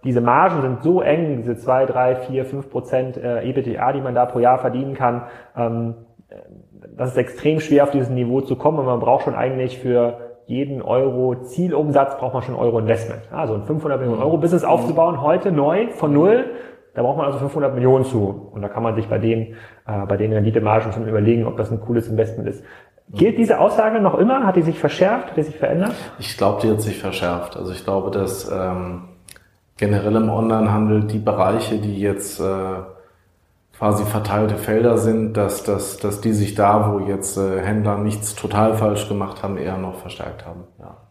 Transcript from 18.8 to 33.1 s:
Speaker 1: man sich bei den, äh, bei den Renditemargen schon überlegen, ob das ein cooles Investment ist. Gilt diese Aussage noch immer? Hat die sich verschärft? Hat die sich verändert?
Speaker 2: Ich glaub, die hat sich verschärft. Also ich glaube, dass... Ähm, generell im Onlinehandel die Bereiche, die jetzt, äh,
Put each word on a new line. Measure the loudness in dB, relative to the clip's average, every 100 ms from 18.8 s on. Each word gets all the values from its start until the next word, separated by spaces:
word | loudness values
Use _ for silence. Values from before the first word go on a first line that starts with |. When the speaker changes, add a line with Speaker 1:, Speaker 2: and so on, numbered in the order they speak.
Speaker 1:
man | -2 -2
sich | -2
bei | 0
den, | 2 0 -2 -10 -20 -18 -8
äh, | -6 -2
bei | 0
den | 2
Renditemargen | 2 2 2 4 2 2
schon | -4 -2
überlegen, | 2 4 2 0
ob | -2
das | -4
ein | -4
cooles | 0 -2 0
Investment | 0 -2 -2 -8
ist. | -8 -14 -20 _ _ _
Gilt | 2 2 4
diese | 2 4
Aussage | 4 4 2 2
noch | 2 4
immer? | 2 4 4
Hat | 2
die |
sich | 2 0
verschärft? | -2 2 2 2 -2
Hat | -4
die |
sich | -4 -2
verändert? | -2 0 -2 -4 -12 -12
Speaker 2:
Ich | -10 0
glaub, | 0 2
die | 2
hat | 2
sich | 0 -4
verschärft. | -6 -4 -2 -2 -6 -8
Also | -8
ich | -6
glaube, | -2 -2 0
dass... | -2 -2 -4 -6
Ähm, | -4 -2 -4 -6 -10 -14 -20 -20 -20 _ _ _ -4
generell | 0 2 2 2
im | 2
Onlinehandel | 0 2 2 2 2 4 2 2
die | -2
Bereiche, | -2 2 2 2 -2 -4
die | -2 -2
jetzt, | -2 -2 -6 -4
äh, | -2 -2 -4 -6 -10 -18 _